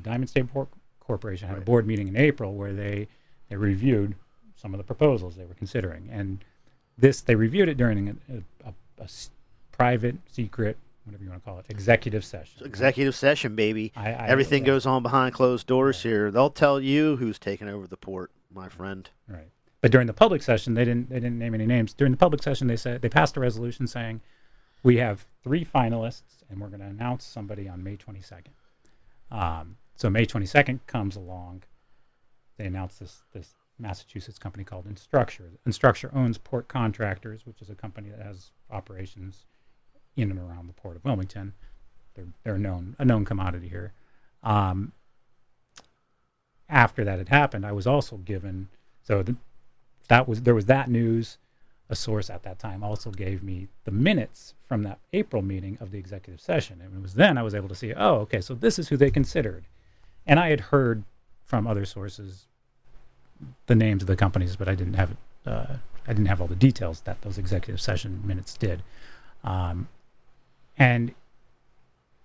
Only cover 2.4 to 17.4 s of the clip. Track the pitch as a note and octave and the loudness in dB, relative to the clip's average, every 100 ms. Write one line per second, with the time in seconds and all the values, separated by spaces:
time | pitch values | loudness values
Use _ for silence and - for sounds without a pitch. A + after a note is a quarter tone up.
2.4 | G2+ G2+ G2+ G2 G2+ G2+ G#2+ _ _ - | -2 -6 -6 -4 -4 -4 -6 _ _ -20
3.4 | - G2+ G#2 F#2+ B2+ A2+ G2+ G2+ - _ | -10 -2 0 4 4 4 2 -4 -14 _
4.4 | - - G#2 G2 G2+ B2 D3+ B2 F2+ E2+ | -20 -16 -12 -10 -8 2 4 4 -2 -12
5.4 | F2 F2 G2 B2+ F#2+ D#2+ F#2+ A2+ G2 F#2+ | -16 -12 -6 -4 -4 -6 -10 -6 -6 -6
6.4 | - _ _ _ _ - C3 C3 - A2+ | -10 _ _ _ _ 4 4 4 2 4
7.4 | A2+ E3 F#3 C#3 A#2+ G#2 G2+ - - B2 | 4 4 2 2 2 2 -2 -6 -12 -14
8.4 | F#2 - - F#2 - - G2 - - - | -14 -18 -18 -18 -20 -18 -18 -16 -18 -20
9.4 | - - - - B2 B2 A#2+ C3 - - | -20 -20 -10 0 2 2 -2 -4 -10 -8
10.4 | A2 - G#2+ - - - - G2+ F#2+ F2+ | -6 -4 -4 -4 -12 -20 -18 -16 -14 -14
11.4 | - F2+ - G#2 G2+ A#2 B2 G#2 - F#2+ | -14 -16 -12 -4 2 2 2 -4 -6 -12
12.4 | D#2 - C3+ G2 C3 B2+ C#3 B2 C#3 D3 | -16 -18 -14 0 2 4 0 2 4 4
13.4 | B2 A2 G#2+ A2 G#2+ - G#2+ A#2 A2+ C3 | 0 0 0 0 -4 -4 -4 -2 2 4
14.4 | C3+ C#3 C3 C3+ C3 C3 A#2+ C3+ B2+ - | 4 4 4 4 4 2 4 4 2 4
15.4 | B2+ B2 - B2+ C3+ B2+ A#2+ A2 G#2 G#2 | 2 2 2 2 4 2 0 0 2 4
16.4 | C#3 - D3 C#3 C3+ C#3+ D#3 C#3 A#2+ G#2 | 2 4 4 4 2 4 4 2 -2 -4